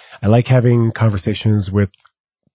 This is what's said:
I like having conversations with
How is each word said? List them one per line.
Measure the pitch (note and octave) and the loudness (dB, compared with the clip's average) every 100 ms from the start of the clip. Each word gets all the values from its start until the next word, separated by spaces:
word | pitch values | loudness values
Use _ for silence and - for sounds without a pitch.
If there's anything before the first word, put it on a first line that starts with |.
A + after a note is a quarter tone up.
| - - | -20 -8
I | G2+ | 0
like | A#2 A#2+ | 0 2
having | C3 A#2+ A#2+ A#2 | 2 2 2 0
conversations | - A2+ G2+ A2 G2+ A2 G#2+ F#2+ | 0 -2 0 -4 -4 0 0 0
with | G2 G2+ - _ _ _ _ _ | -2 -2 -4 _ _ _ _ _